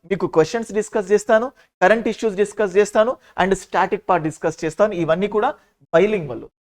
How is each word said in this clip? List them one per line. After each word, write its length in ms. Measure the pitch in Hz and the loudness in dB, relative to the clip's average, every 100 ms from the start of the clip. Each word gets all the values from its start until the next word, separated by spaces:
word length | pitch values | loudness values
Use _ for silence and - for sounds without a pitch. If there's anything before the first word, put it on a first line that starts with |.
| 170 | -8
మీకు 160 | 196 175 165 | -4 0 0
క్వశ్చన్స్ 340 | 156 233 226 208 | 0 -2 -4 -6
డిస్కస్ 320 | 208 226 185 | -4 -4 0
చేస్తాను, 360 | 208 - 220 254 - _ _ | 0 4 2 0 -8 _ _
కరెంట్ 240 | 185 226 226 | 2 2 0
ఇష్యూస్ 260 | 202 226 190 | -2 -2 -2
డిస్కస్ 360 | 202 - 208 185 | -2 -2 0 2
చేస్తాను, 340 | 202 220 220 - _ - | 2 2 0 -2 _ -2
and 140 | 185 190 - | 0 0 -2
స్టాటిక్ 420 | 185 185 196 - | -2 0 -2 0
పార్ట్ 160 | 180 151 | 0 -2
డిస్కస్ 300 | - 170 - | -4 -6 -4
చేస్తాను. 320 | 160 - 214 175 | -6 0 0 0
ఇవన్నీ 260 | 156 170 202 208 | -2 0 -2 0
కూడా 140 | 247 - _ _ _ 165 | -2 -4 _ _ _ 2
bilingual-లో. 520 | 208 208 143 110 - _ _ | 2 0 -6 -12 -14 _ _